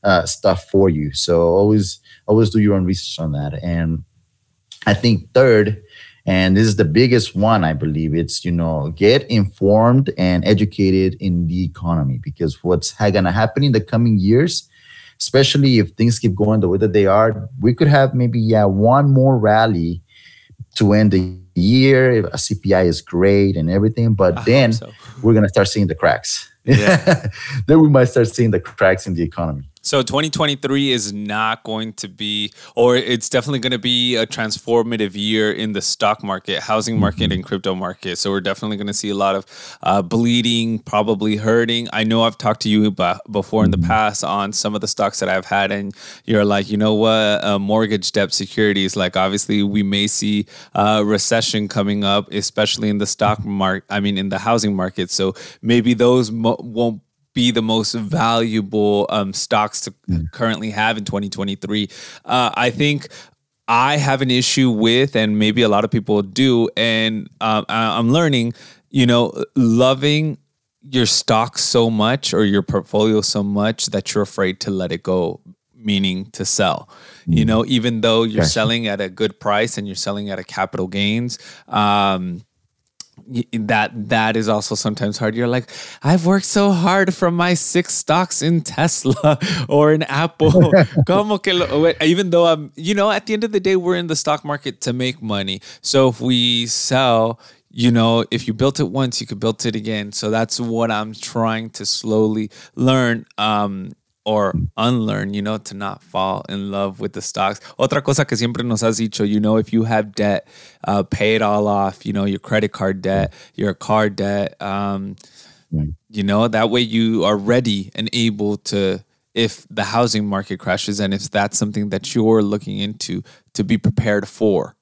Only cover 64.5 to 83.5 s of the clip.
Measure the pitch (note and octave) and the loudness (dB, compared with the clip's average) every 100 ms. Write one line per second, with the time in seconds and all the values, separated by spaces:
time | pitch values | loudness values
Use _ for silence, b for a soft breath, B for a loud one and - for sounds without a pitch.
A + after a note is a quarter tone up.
64.5 | - C3 A2 A2+ A#2+ C3+ A#2+ G#2+ G#2+ G#2+ | 2 2 2 2 2 2 0 0 2 0
65.5 | A2 A2+ G#2 G#2+ A#2+ G2+ G#2 G2 G2 C3+ | 2 2 2 0 -2 0 -2 -2 0 2
66.5 | A#2+ A#2 - A2+ A2+ A2 A2 - _ A2+ | 2 0 -2 -2 0 -2 -4 -10 _ -2
67.5 | G#2+ - A2+ A2+ G2+ A#2 C#3+ E3+ C3+ A#2 | -2 -2 -4 -2 0 2 2 2 0 -2
68.5 | A#2 B B B C#3 B2 A#2+ A#2 - - | -6 B B B 0 2 4 2 -2 -6
69.5 | - A#2 A2+ B2+ C3 C#3+ D3+ D#3 C#3+ _ | 0 2 4 2 2 0 0 -2 -6 _
70.5 | _ _ _ C#3 C3 A2+ - - A2 A#2+ | _ _ _ -6 -2 0 0 0 0 0
71.5 | - - B2 A#2 A2 G#2+ C3+ - E2+ G#2 | -4 0 2 2 2 0 0 -2 0 2
72.5 | G2+ F#2 G2+ F2 G#2 G#2+ G#2+ G2+ G#2+ G2+ | 2 0 -4 -2 0 2 2 0 -2 -2
73.5 | G2+ G#2 A2+ - G2+ - - G2+ - F#2+ | -2 -2 -2 -4 -4 -4 -4 -4 -2 -4
74.5 | F#2+ - F#2+ F2+ E2+ - F#2 E2+ F2 - | -2 -6 -4 -4 -6 -4 -2 -2 -6 -16
75.5 | - _ _ A2 G2+ G2 F#2 G2 - G2 | -20 _ _ -4 -2 -2 -4 -8 -8 -6
76.5 | A2 F#2+ D2+ - B B B B E2 A2 | 0 0 -2 -8 B B B B 0 2
77.5 | A2 A#2 B2+ A#2 A2+ A#2 A2+ A2+ G#2+ E2 | 2 2 0 0 -2 0 2 0 0 -2
78.5 | A#2 A2 A#2 A2+ G2+ G2 F#2 G#2+ - G#2 | 0 -2 -2 -4 -4 -6 -4 -4 -4 -2
79.5 | G#2 A2+ - G2+ F#2+ - G2+ G#2 F#2+ F#2 | -2 -2 -4 -10 -8 -8 -6 -8 -10 -10
80.5 | - G2 F#2 F#2 G2+ G#2 A2 A#2+ - B | -6 -6 -4 -6 -2 -2 -2 -4 -8 B
81.5 | B B - G#2 G#2 G2 F#2+ F2+ F2 - | B B 0 2 2 2 0 -4 -10 -14
82.5 | _ _ _ _ _ - _ - B2 A#2 | _ _ _ _ _ -20 _ -12 -8 -6